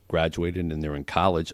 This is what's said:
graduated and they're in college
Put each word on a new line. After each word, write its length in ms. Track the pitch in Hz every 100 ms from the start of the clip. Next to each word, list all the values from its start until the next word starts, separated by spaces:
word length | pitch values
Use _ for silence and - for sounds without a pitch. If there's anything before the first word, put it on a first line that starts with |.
| -
graduated 640 | 85 82 90 87 87 85
and 100 | 78
they're 140 | 78 73
in 80 |
college 480 | 69 - 95 85 82